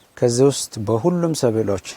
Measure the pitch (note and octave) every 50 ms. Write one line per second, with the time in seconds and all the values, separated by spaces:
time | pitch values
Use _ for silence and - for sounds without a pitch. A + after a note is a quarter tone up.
0 | _ _ _ - B2+ B2 A#2+ A#2+ C3+ C#3+ - - - - - B2 G#2 G2+ A2+ A2+
1 | A2 F3 F3+ F3 E3+ E3 D#3 - - A#2+ A2 A2 G#2+ G2 G2 F#2 - - -